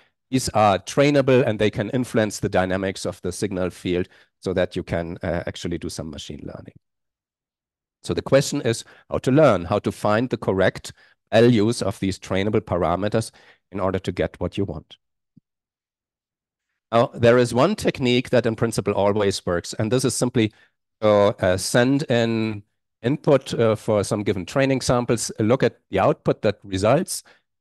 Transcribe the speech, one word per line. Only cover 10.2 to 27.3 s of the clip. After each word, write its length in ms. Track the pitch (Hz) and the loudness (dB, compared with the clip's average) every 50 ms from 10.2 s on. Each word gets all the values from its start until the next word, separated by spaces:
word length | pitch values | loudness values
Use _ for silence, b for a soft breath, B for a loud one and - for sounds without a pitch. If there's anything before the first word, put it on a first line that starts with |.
| 127 123 | 0 -2
the 80 | - 107 | -4 -4
correct 540 | - - 98 95 92 113 - - - - - b b b b b _ - | -2 -2 0 2 2 2 0 -2 -10 -16 -18 b b b b b _ 0
values 500 | 101 113 117 123 123 107 101 110 120 - | 4 6 6 6 6 4 2 2 0 -2
of 180 | - 98 98 - | -4 -6 -4 -4
these 200 | - 98 95 - | -4 -4 -4 -6
trainable 420 | - - - 92 98 107 107 110 | -6 -4 -2 -2 -2 0 -2 -2
parameters 720 | - - 98 85 87 82 85 90 98 107 - 113 113 - - b b b b b b _ | -2 -2 -2 -2 0 0 0 0 -2 -2 -2 -2 -4 -4 -10 b b b b b b _
in 80 | - 101 | -8 -4
order 200 | 92 95 95 92 | -4 -2 -2 -4
to 120 | - - | -4 -6
get 280 | 92 - 80 80 - - | -4 -4 -4 -6 -6 -6
what 180 | 92 87 - - | -8 -8 -6 -6
you 80 | 98 | -6
want. 320 | 95 78 80 - _ - _ _ _ _ _ _ _ _ _ _ _ _ _ _ _ _ _ _ _ _ _ _ _ _ _ _ _ _ _ _ _ _ _ _ _ _ _ _ - | -6 -6 -10 -14 _ -20 _ _ _ _ _ _ _ _ _ _ _ _ _ _ _ _ _ _ _ _ _ _ _ _ _ _ _ _ _ _ _ _ _ _ _ _ _ _ 0
Now, 200 | 113 117 123 - - | 2 2 2 2 0
there 240 | - 117 117 120 127 | 2 4 6 6 6
is 160 | 123 113 117 | 4 2 2
one 220 | 120 139 185 214 | 2 2 2 0
technique 560 | - - 190 - - 139 123 123 123 120 - | -2 -2 -4 -2 0 0 2 2 2 0 0
that 140 | - 120 107 | 0 0 2
in 100 | 117 110 | 0 -2
principle 380 | - 123 113 - - 98 104 101 | -2 -2 -2 -2 -2 -2 -2 0
always 520 | 98 98 104 101 107 101 98 92 - - | 2 2 2 2 2 0 0 -2 -2 -2
works, 280 | 95 87 87 - - - | -4 -4 -4 -4 -6 -6
and 180 | - 110 110 | -4 -2 0
this 120 | 120 135 127 | 0 0 0
is 120 | 123 - | 0 -2
simply 360 | - - 127 - 123 110 104 b b b b b b _ _ _ - | -2 -2 0 0 0 0 0 b b b b b b _ _ _ -2
to, 340 | 110 107 104 104 101 101 - - | 2 4 4 6 4 4 2 0
uh, 180 | - 92 90 95 | 0 0 0 0
send 460 | - - - 127 120 127 139 139 135 - | -2 0 2 2 2 2 2 0 0 0
in 540 | 123 120 117 113 117 113 110 110 110 104 - _ _ _ _ _ _ _ | 0 0 0 0 0 -2 -2 -4 -6 -8 -12 _ _ _ _ _ _ _
input, 520 | - 117 147 160 - 165 143 131 - - - | -4 -4 -4 -2 2 2 2 2 2 0 -2
uh, 220 | - 117 110 107 | 0 2 2 2
for 280 | - - - 107 104 95 | 0 0 0 0 0 0
some 200 | - 120 104 104 | 0 -2 -4 -2
given 220 | 110 98 98 87 | -2 -4 -4 -4
training 360 | - - 139 135 135 135 127 | -6 -2 0 0 0 0 0
samples, 500 | - - 131 120 120 - 127 107 - - - - | 0 0 0 0 0 0 -2 -2 -4 -6 -4 -2
look 240 | 113 104 123 131 127 | 0 2 2 2 2
at 160 | 117 - _ _ - | 0 -2 _ _ -6
the 100 | 101 92 | -2 0
output 420 | 95 131 - - - - 139 - | 2 2 0 0 0 -2 -2 0
that 180 | - 107 101 _ - | 0 -2 -2 _ -8
results. 600 | 101 95 92 98 110 127 160 190 - - - - b | -8 -4 0 2 2 2 2 0 -4 -8 -12 -14 b